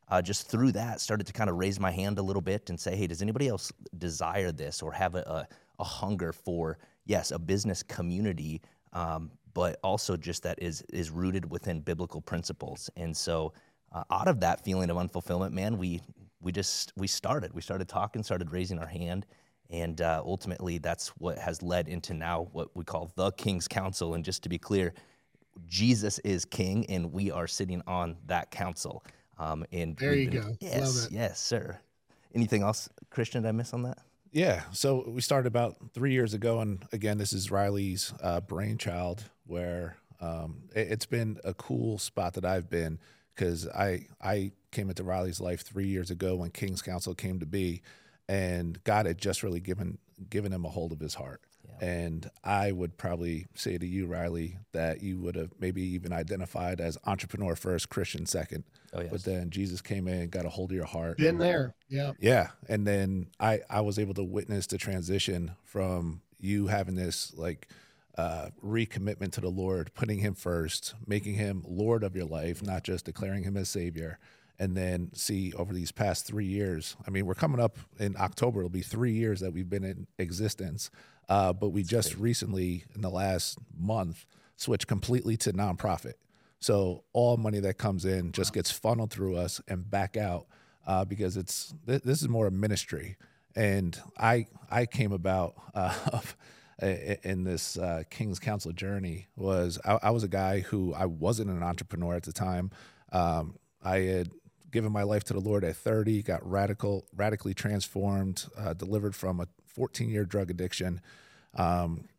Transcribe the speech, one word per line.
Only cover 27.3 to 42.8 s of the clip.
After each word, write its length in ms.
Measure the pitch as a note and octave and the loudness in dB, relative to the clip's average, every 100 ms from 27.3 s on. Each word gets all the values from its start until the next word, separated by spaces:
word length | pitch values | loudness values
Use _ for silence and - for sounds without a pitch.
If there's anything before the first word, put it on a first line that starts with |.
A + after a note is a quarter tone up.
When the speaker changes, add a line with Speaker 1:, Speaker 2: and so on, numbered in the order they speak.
Speaker 1:
are 160 | F#2 E2+ | 0 -4
sitting 360 | - F#2+ F2 F2+ | -2 -2 -4 -2
on 300 | F2+ E2+ E2+ D#2 | -2 -2 -4 -2
that 240 | F2 - | -2 -2
council. 540 | - F2+ E2+ - - - - _ - | -4 -4 -4 -8 -10 -14 -20 _ -6
Um, 260 | D#2 D#2 D#2+ | -4 -2 -4
and 240 | F2+ E2 D2+ | -4 -4 -2
Speaker 2:
There 140 | C#3 | 2
Speaker 1:
we've 140 | C#3+ C3 | 4 4
Speaker 2:
you 60 | B2+ | 0
Speaker 1:
been 20 | G#2+ | -2
Speaker 2:
go. 60 | A2+ | -6
Speaker 1:
Yes, 200 | F#3 - C3+ B2+ | -2 0 2 0
Speaker 2:
Love 100 | A2+ | -2
it. 60 | |
Speaker 1:
yes, 260 | G#2 A2 F2 | -2 -2 -2
sir. 380 | - A#2 - F2 _ _ _ _ _ | -2 -2 -2 -10 _ _ _ _ _
Anything 280 | A#2 A2+ G#2+ | 0 4 4
else, 260 | G2+ G#2+ - - - | 4 2 -4 -16 -8
Christian, 320 | - A2+ B2+ | -2 0 0
did 60 | A2 | 0
I 40 | |
miss 200 | A2 A#2+ | 0 -2
on 100 | B2 | -4
that? 160 | B2 - - _ _ | -6 -8 -16 _ _
Speaker 3:
Yeah. 300 | D3+ F3 F2 D#2+ | 2 4 2 -2
So 360 | F#2+ C#3 C3 A#2 | 0 2 2 0
we 120 | A#2+ | -4
started 260 | - C#3 B2 | 2 4 4
about 300 | A#2 A#2 - - | 2 2 -2 -14
three 200 | A#2+ C3+ | -2 2
years 220 | C3 A2 | 4 4
ago. 260 | G#2 A#2 A2+ | 2 2 2
And 240 | A2 F#2+ - | 0 -2 -4
again, 260 | A2 G#2 G#2 | -2 0 0
this 140 | G2+ | 0
is 180 | F#2+ G2 | -2 0
Riley's, 640 | G2 G2+ G2+ G2 F#2 - - | 2 4 2 0 -2 -4 -2
uh, 200 | F2+ F2 | 0 0
brainchild, 840 | F#2+ E2+ G#2 G#2+ - F2 F2 F#2+ G#2+ _ - | -2 -4 -2 -2 -2 -2 -2 -4 -10 _ -8
where, 500 | F2 F2 F2 E2+ - _ - | -4 -2 -4 -6 -10 _ -8
um, 420 | E2+ D#2+ D#2+ C#2 - | -6 -4 -6 -10 -4
it, 140 | G#2+ G#2 | -2 0
it's 160 | A2 - | -2 0
been 320 | A#2 A2+ G#2+ | 0 0 -2
a 100 | F#2+ | -6
cool 440 | F2+ - B2 A2+ G#2 | -6 -4 0 0 -2
spot 360 | - - F2+ | -4 -2 -2
that 100 | F#2 | 0
I've 240 | F2+ F#2+ F2 | 2 0 2
been, 300 | E2+ | 0